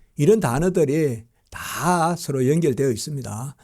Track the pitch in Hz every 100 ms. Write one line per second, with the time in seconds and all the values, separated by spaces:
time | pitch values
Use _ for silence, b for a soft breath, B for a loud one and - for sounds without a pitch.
0 | _ - 147 220 170 123 185 160 139 151
1 | 147 113 - _ _ - - - 151 175
2 | 160 170 - 135 131 160 160 120 135 110
3 | - 143 110 104 135 -